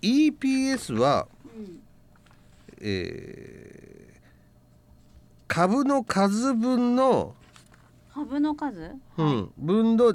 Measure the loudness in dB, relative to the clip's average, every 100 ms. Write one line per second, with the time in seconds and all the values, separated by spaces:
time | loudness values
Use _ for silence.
0 | 2 2 2 0 -2 0 0 -2 -4 0
1 | 2 2 -2 -12 -20 -18 -16 -18 -20 -20
2 | -20 -20 -20 -20 -20 -20 -20 -12 -4 -4
3 | -4 -10 -14 -18 -18 -20 -20 -20 -20 -20
4 | -20 -20 -20 -20 -20 _ _ _ _ -20
5 | -20 -20 -20 -20 -8 0 2 2 2 0
6 | 0 0 2 2 0 0 0 0 2 2
7 | 4 2 0 -8 -20 -20 -20 -20 _ _
8 | _ -10 -6 -2 -2 -2 -6 -8 -14 -16
9 | -16 -2 0 0 -4 -8 -2 2 2 4
10 | 4